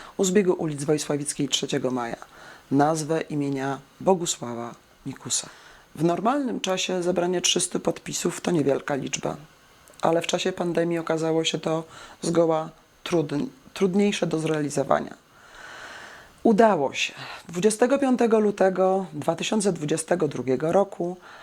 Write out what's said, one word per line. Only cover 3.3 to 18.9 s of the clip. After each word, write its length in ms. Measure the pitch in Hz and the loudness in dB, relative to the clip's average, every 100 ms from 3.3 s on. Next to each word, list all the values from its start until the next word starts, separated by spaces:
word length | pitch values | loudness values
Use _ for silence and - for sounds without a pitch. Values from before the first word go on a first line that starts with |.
| 151 143 139 135 135 - - | -4 -2 -2 -4 -6 -10 -2
Bogusława 760 | 180 185 170 - 120 117 120 123 _ _ 139 | 0 2 0 -6 -8 -8 -10 -14 _ _ -12
Mikusa. 440 | 127 127 - - - - - _ - | -12 -6 -6 -6 -14 -20 -20 _ -2
W 80 | |
normalnym 580 | 170 175 220 285 254 190 | 0 2 0 0 -2 -2
czasie 420 | 190 185 - 185 | -2 -2 -2 -2
zebranie 380 | 175 180 175 175 | 0 0 0 0
trzystu 380 | - 180 - - | 2 0 0 -2
podpisów 640 | - - - - 180 - | -2 -4 -6 -4 -4 -2
to 100 | - | 0
niewielka 440 | 175 139 131 - 139 | 2 2 0 -2 -4
liczba, 420 | 131 151 - 151 - _ _ - - - | -4 -6 -6 -8 -14 _ _ -20 -20 -2
ale 200 | 165 170 | 0 2
w 60 | - | 0
czasie 240 | 175 185 | -2 -2
pandemii 480 | 185 175 170 170 170 | -2 -2 0 0 0
okazało 440 | 160 160 160 160 | -2 0 0 0
się 160 | 160 160 | 0 -2
to 240 | 160 160 160 - - - | -2 -2 -4 -14 -20 -6
zgoła 480 | 170 165 165 160 160 - _ _ | 0 4 4 2 -2 -12 _ _
trudn-, 440 | - 170 143 143 - - - | -2 0 0 -2 -4 -8 -16
trudniejsze 540 | - 196 196 202 196 170 | 0 2 4 2 2 -2
do 120 | 160 | 0
zrealizowania. 880 | 156 156 143 139 135 147 - - _ - - - - - - - - - - - | 0 -2 0 0 0 0 -2 -12 _ -20 -20 -20 -18 -18 -16 -16 -18 -20 -20 0
Udało 500 | 226 208 220 175 131 | 4 6 6 4 0
się. 200 | - - - - - - | -2 -6 -6 -14 -14 -10
Dwudziestego 520 | 170 208 208 247 277 | 0 2 4 2 4
piątego 400 | 269 247 240 220 | 2 4 4 4
lutego 680 | 208 202 190 185 190 | 4 4 2 4 2